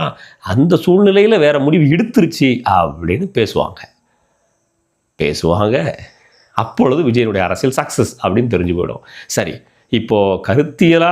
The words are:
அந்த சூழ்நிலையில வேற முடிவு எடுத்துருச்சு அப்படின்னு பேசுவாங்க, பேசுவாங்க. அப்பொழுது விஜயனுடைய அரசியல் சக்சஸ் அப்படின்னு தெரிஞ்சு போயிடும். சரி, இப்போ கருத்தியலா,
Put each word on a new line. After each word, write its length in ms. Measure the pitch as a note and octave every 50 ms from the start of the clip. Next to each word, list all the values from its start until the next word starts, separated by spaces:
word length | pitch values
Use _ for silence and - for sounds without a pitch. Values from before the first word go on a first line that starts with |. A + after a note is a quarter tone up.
| D#3+ C#3+ - - - - - _
அந்த 360 | - F#2+ G2 B2 C#3 E3+ G3+
சூழ்நிலையில 600 | - - F3+ F3 F#3+ G3+ G3 F#3+ G3+ G3+ A3 A3+ F#3+
வேற 160 | D3 D3 D3 C#3+
முடிவு 260 | C3+ D3 D#3+ F3+ D3+
எடுத்துருச்சு 640 | C#3 D#3 E3+ A3+ A#3 - A#3+ E3+ - - - C#3 C3 A#2+ - - -
அப்படின்னு 580 | F#2+ F2+ E2+ D#2 C#2+ D#2 E2+ E2 F2+ C#3 F#3+ F#3+ -
பேசுவாங்க, 460 | B2+ A2 F#2+ - D#2 - - F2 - - - _ _ _ _ _ _ _ _ _ _ _ _ _ _ _ _ _ _ _ _ _ _ _ _ _ -
பேசுவாங்க. 580 | D#2 D2 D#2+ - - E2 E2+ F#2 G#2 G#2+ A#2+ D3 E3 C3+ - - - - _ _ _ _ _ _ _ _ -
அப்பொழுது 460 | - A2+ - - - - C3+ C3 D#3 E3+
விஜயனுடைய 400 | B2 A2+ B2 A#2 A2 G2 F#2+ F2+
அரசியல் 320 | F2 F#2 - - C3 C3
சக்சஸ் 380 | - C#3+ - - - A2+ - - -
அப்படின்னு 320 | - G2 F#2 A#2 B2 A#2+ G2+
தெரிஞ்சு 200 | F2 F2 F2 E2+
போயிடும். 280 | F2 F2 - - - - - - - - -
சரி, 260 | - - G2+ E2+ - - _ _ _ _ _ -
இப்போ 260 | - A2+ - - A#2 G#2 G2+ G2 F#2+ F2+ -
கருத்தியலா, 680 | - G2+ C#3 D3+ D#3+ - - F3+ E3 E3 E3 E3 F3